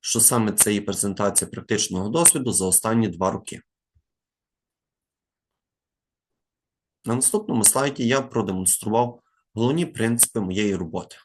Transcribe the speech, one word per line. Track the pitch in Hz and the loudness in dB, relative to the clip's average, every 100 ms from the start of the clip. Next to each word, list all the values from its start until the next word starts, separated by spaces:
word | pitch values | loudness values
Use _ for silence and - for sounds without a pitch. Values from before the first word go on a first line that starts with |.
що | - - | -2 2
саме | - 123 107 | 4 4 0
це | 104 - | 2 2
є | 104 | 2
презентація | 98 95 101 92 101 - 90 | -2 -4 -4 0 0 0 -4
практичного | - - 104 - 90 98 | -10 -4 -4 -2 -4 -2
досвіду | 151 165 151 123 | 4 4 4 0
за | 90 92 | 0 2
останні | 90 110 113 110 | 0 2 2 0
два | 85 92 | 0 -2
роки. | - - - _ _ _ _ _ _ _ _ _ _ _ _ _ _ _ _ _ _ _ _ _ _ _ _ _ _ _ _ _ _ _ _ _ _ | -2 -10 -18 _ _ _ _ _ _ _ _ _ _ _ _ _ _ _ _ _ _ _ _ _ _ _ _ _ _ _ _ _ _ _ _ _ _
На | - | -4
наступному | 120 - 208 208 120 | 0 0 -2 0 2
слайді | 104 131 143 139 117 | 4 4 0 0 0
я | 135 | 0
продемонстрував | 135 120 98 92 92 - - 113 123 120 _ _ _ | 0 -4 -2 -2 -2 -2 0 2 2 -2 _ _ _
головні | 110 117 156 175 | -2 0 0 -4
принципи | - 113 117 - 117 | -2 -2 2 0 0
моєї | 92 92 104 95 | -4 -2 -2 -2
роботи. | 85 90 87 - | -4 -8 -10 -18